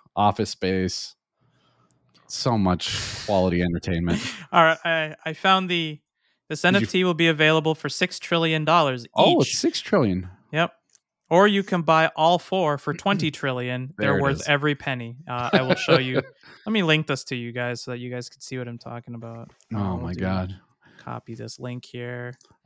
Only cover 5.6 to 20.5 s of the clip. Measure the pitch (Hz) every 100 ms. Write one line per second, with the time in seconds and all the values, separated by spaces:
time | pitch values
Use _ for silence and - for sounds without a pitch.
5.6 | 180 175 160 151 _ _ _ _ _ 156
6.6 | 180 196 110 180 185 160 165 151 156 160
7.6 | 156 156 147 - 180 - - 170 165 160
8.6 | 156 170 143 127 117 - 175 349 - -
9.6 | 339 - - 190 110 92 92 - _ 151
10.6 | 170 - _ _ _ _ _ 170 208 196
11.6 | 190 180 156 160 160 - 160 175 - 190
12.6 | 156 143 - - 196 196 151 - 139 127
13.6 | 123 127 131 - 139 135 139 156 - 143
14.6 | 147 139 147 123 117 123 165 123 120 -
15.6 | 127 - - - 131 127 - _ - -
16.6 | - 220 170 156 151 135 - 123 117 123
17.6 | 123 117 - 123 123 123 120 - - 127
18.6 | 120 117 127 120 123 117 113 117 113 _
19.6 | _ 107 98 87 85 87 92 92 92